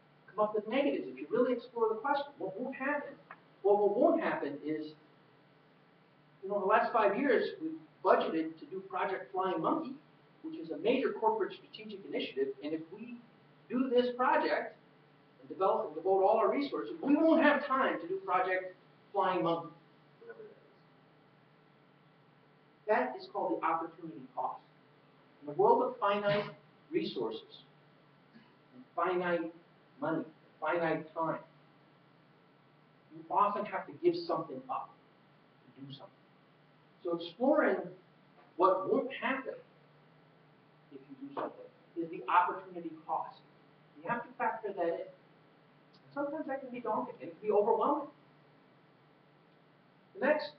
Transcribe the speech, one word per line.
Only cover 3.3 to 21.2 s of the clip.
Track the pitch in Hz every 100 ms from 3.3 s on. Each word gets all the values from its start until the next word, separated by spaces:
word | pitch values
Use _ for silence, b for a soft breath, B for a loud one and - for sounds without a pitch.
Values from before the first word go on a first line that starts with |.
| - - -
Well, | - 208
what | 202 214
won't | 330 330
happen | 170 156 147 143 151
is, | 156 151 - - _ _ _ _ _ _ _ _ _ _ _ _ _
you | 190
know, | 202
in |
the | -
last | 226 -
five | 233 214 -
years, | 285 220 - -
we've | - - - _
budgeted | - - - 160 160 -
to | -
do | 190 -
Project | 185 190 185 -
Flying | 185 185 165
Monkey, | - 320 - - - _ _ _
which | - -
is | 160
a | 156
major | 196 262 196
corporate | - 220 214 185
strategic | - - - 214 403 -
initiative, | 359 139 135 135 -
and | 147
if | 160 160
we | 214 240 240 - - - - -
do | 247 262
this | 240 247 247
project | 262 311 - 196 - - _ _ _ _ _ -
and | 139
develop | 151 190 - 151
and | 156
devote | 180 190
all | 190 220
our | 196
resources, | 277 277 - - -
we | 262 294
won't | 320 302
have | 294 277 -
time | 202 - -
to | 170
do | 190 190
Project | 185 185 185 - - - - -
Flying | 196 190 175
Monkey, | 165 165 196 - - - _ _
whatever | 466 453
that | 427
is. | - - _ - - _ _